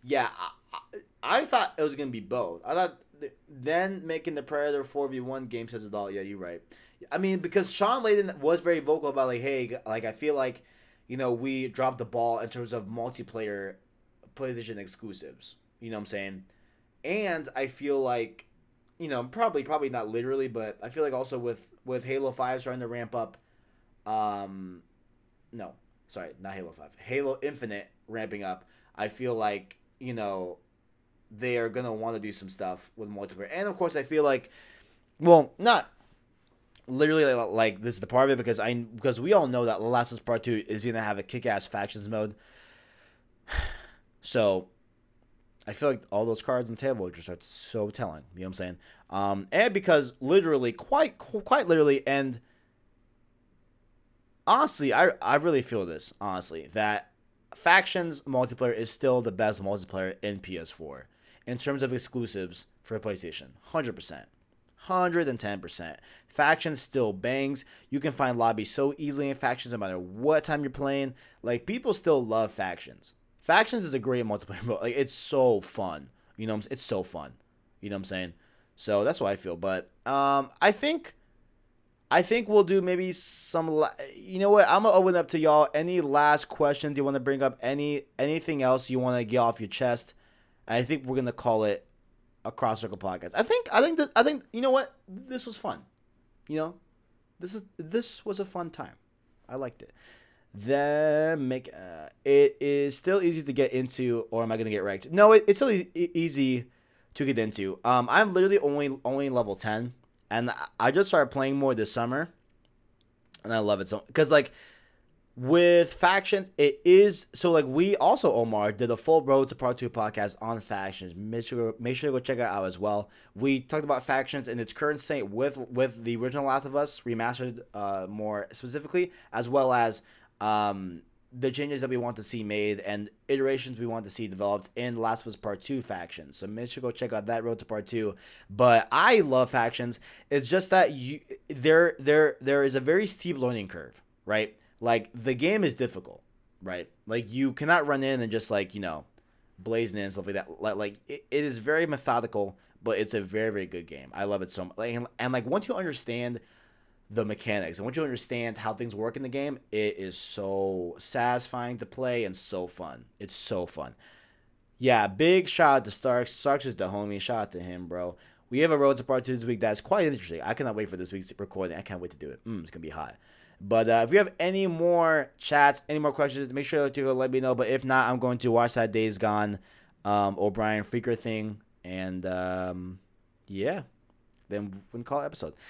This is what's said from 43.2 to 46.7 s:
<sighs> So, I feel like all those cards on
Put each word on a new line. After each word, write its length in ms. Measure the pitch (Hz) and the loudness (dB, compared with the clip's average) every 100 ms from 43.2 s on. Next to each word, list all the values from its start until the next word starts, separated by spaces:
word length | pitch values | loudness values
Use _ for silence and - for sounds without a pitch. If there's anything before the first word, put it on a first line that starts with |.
| _ _ - | _ _ -8
<sighs> 60 | - - - - - _ _ | -6 -6 -8 -18 -20 _ _
So, 460 | - 123 104 95 92 _ _ _ _ _ _ _ _ _ - | -2 2 4 2 -2 _ _ _ _ _ _ _ _ _ -14
I 80 | |
feel 160 | 104 147 | -2 -2
like 120 | 113 - | -2 -2
all 160 | 101 113 | -2 0
those 160 | 110 | -2
cards 260 | - 127 | -2 -2
on 60 | 117 | -4